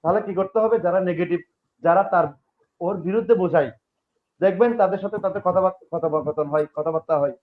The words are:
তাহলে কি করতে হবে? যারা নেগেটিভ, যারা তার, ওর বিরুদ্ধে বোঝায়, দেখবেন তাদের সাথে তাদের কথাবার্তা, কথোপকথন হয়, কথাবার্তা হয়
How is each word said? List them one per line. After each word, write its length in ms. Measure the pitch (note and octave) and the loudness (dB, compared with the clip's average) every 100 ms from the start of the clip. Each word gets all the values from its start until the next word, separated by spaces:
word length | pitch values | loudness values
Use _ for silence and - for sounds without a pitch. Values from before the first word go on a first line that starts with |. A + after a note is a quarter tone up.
তাহলে 200 | D#3+ G#3 | 0 0
কি 120 | G#3 | -2
করতে 240 | F3+ F#3+ A3 | -4 -2 0
হবে? 200 | A3 A3+ | 0 0
যারা 220 | F3 F#3 | 0 0
নেগেটিভ, 400 | F3+ D#3+ E3+ E3+ - _ _ _ | -2 -2 -2 -4 -6 _ _ _
যারা 200 | E3 E3+ | 2 2
তার, 240 | - F3 D3 - _ _ _ _ | 2 0 0 -6 _ _ _ _
ওর 160 | F3 G3 | -6 -4
বিরুদ্ধে 380 | E3 G#3+ A#3 | -2 -2 2
বোঝায়, 360 | A3 F3+ E3+ C3 - _ _ _ _ _ _ | 2 2 0 0 -6 _ _ _ _ _ _
দেখবেন 380 | F#3+ F#3 A#3+ A#3 | 0 4 2 4
তাদের 200 | F#3+ F#3+ | 0 0
সাথে 200 | G3 G#3 | -6 -4
তাদের 240 | G3 G3+ | -4 -2
কথাবার্তা, 560 | F3+ F3+ F#3+ F#3 _ E3+ | 0 2 0 -2 _ -4
কথোপকথন 500 | D#3+ D3+ C#3+ D3+ D3 | -2 -2 -2 -4 -2
হয়, 180 | D3+ D3+ | -2 -2
কথাবার্তা 440 | - D#3 D#3+ - D3+ | -4 -4 -4 -2 0
হয় 140 | C#3+ - | 0 -4